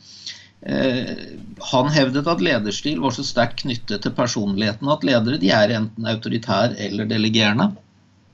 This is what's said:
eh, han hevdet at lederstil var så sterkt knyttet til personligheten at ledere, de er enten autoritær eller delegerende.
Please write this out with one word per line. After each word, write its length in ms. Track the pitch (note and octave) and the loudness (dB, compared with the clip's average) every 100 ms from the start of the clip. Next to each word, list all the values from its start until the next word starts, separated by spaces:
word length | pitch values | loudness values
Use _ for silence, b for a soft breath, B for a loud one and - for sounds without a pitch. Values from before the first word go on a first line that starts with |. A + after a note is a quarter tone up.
| B B B B B _ | B B B B B _
eh, 560 | - C#3 C3 B2 G2+ E2+ - - - - - | -4 0 0 0 -4 -8 -12 -16 -16 -14 0
han 220 | B2+ C#3+ | 2 4
hevdet 340 | D3+ C3 C#3 C#3+ | 4 2 2 0
at 140 | E3+ | 0
lederstil 560 | F3 A#2+ G#2 - C#3+ D#3+ | 2 2 -2 -4 -4 -2
var 160 | C#3 A#2+ | -2 -2
så 80 | |
sterkt 380 | C3+ - B2 - | -2 0 0 -2
knyttet 400 | C#3+ A#2 - G#2 | -6 -6 -4 -4
til 80 | A#2+ | -4
personligheten 800 | A#2+ B2 - G2+ G2 G#2+ - C#3 | -2 -2 0 -2 0 -2 -2 0
at 140 | D3+ - | 0 2
ledere, 320 | A#2+ A2 D3+ | 2 2 2
de 140 | F3 A2 | 4 4
er 160 | G#2+ A2+ | 4 2
enten 320 | A2 - A#2 | -2 -4 -4
autoritær 680 | A2+ A2+ A2+ A2+ G2 G#2+ - | -2 -2 -4 0 2 2 0
eller 320 | G2+ G2+ G#2+ | -4 -4 -2
delegerende. 600 | A2 A2 A2+ G#2 A2+ G3+ - _ _ _ _ _ | 0 2 4 2 4 2 -2 _ _ _ _ _